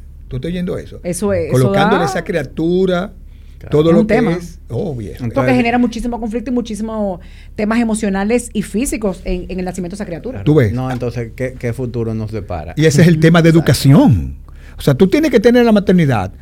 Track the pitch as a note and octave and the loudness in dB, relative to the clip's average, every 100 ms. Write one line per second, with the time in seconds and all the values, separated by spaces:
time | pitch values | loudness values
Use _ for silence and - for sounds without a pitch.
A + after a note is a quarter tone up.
0 | - - - B2+ E3 F3+ F3+ - D2 - | -20 -20 -12 -10 -8 -6 -6 -6 -10 -12
1 | F3+ E3+ G3+ F#3 D#3 - - G3 F#3 F#3+ | -8 -4 -2 -2 0 0 2 2 2 2
2 | - F3+ E3 F3 C#3 - E3 F3+ F#3 F3 | 0 -4 -4 -4 -4 -4 0 0 0 -2
3 | F#3+ - - - - - - D3 D#3+ F#3+ | -4 -12 -20 -20 -20 -18 -2 2 4 4
4 | G#3+ G#3 D#3 F3 F3 - - A#2 F#3+ B2 | 4 2 2 -2 -6 -16 -10 -6 -6 -6
5 | G2 - A#3+ C4+ - B3 A#3 B3 A#3+ A3+ | -10 -8 -6 -2 2 2 2 0 0 -2
6 | A#3+ A#3 A3+ A#3 B3+ B3 A#3+ G#3 A3 A3 | -8 -8 -6 -6 -4 -4 -4 -6 -6 -4
7 | G3+ F3 - - - - G#3+ A3+ A3+ G#3+ | -4 -6 -12 -20 -14 -6 -2 0 0 -2
8 | G#3 F#3+ G3+ A#3+ A#3+ A3 - G3+ C#4+ C#4 | -2 -2 0 -2 -2 -6 -4 -4 -4 -4
9 | G#3 F3 - F3+ F3 F#3 F3+ F3+ F3 G3 | -4 -6 -6 -6 -6 -8 -6 -6 -8 -8
10 | G3+ D#3+ A3+ B3+ G2 D3+ A2 A#2+ B2+ B2+ | -10 -10 -10 -6 0 2 2 0 -4 -4
11 | B2 A#2+ A2+ - C3 B2+ A#2+ A#2 B2+ A#2+ | -6 -6 -8 -8 -10 -6 -8 -6 -6 -4
12 | A2+ A2 G#2+ A2 F#2+ E2+ D#2+ A2 D#3 C#3 | -4 -4 -6 -8 -8 -8 -6 0 2 6
13 | E3+ D#3+ D#3+ E3+ E3 E3 D3+ C3 C3+ D3 | 4 6 4 6 6 4 4 2 6 8
14 | C#4 G2 C2+ C#2 - - - - - C3 | 6 4 0 -10 -18 -20 -20 -6 0 2
15 | F#3+ D4 D#4 B3 A#3+ B3 A#3 G#3+ G3+ F3+ | 4 4 2 4 4 4 4 4 4 4
16 | D3 A2+ F#2 - | 4 0 -2 -8